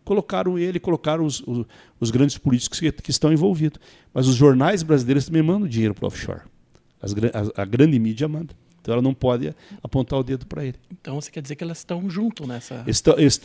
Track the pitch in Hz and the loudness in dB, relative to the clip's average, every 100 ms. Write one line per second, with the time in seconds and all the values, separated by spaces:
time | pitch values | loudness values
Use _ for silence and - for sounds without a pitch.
0 | - 202 - 185 185 180 175 175 - 160 | -4 -2 -2 -2 -2 -2 -2 -4 -2 -2
1 | 151 160 156 131 - 120 113 - - - | 0 0 -2 -4 -6 -6 -6 -12 -18 -4
2 | 117 117 143 - 143 123 - - 156 - | 0 4 2 2 0 0 0 -4 -4 -4
3 | - 139 151 156 185 175 156 - - - | -6 0 2 4 2 0 -2 -4 -16 -20
4 | _ 139 131 123 147 127 147 202 160 147 | _ 0 2 6 8 8 4 2 2 2
5 | 120 135 139 160 156 196 190 113 110 101 | 4 0 0 0 2 0 0 0 0 -2
6 | 101 - - 87 - _ _ _ _ _ | -6 -6 -10 -10 -14 _ _ _ _ _
7 | - 104 113 113 104 - 98 113 156 135 | -8 -2 -2 -2 -6 -6 -2 4 4 4
8 | 110 110 151 151 165 - _ _ - 117 | 0 -2 -4 -6 -10 -16 _ _ -4 0
9 | 131 131 131 120 151 160 - 202 - 135 | 0 0 0 0 -2 -10 -18 -16 -6 -4
10 | 127 139 127 135 - - 139 123 - 180 | -2 -2 -4 -6 -8 -10 -10 -10 -16 -20
11 | - 139 147 - 139 147 170 165 - 175 | -12 -10 -10 -12 -12 -10 -10 -10 -10 -8
12 | 196 175 226 214 143 120 - 123 120 107 | -6 -4 -4 -4 -8 -10 -10 -10 -6 0
13 | - 151 147 - | 2 4 4 2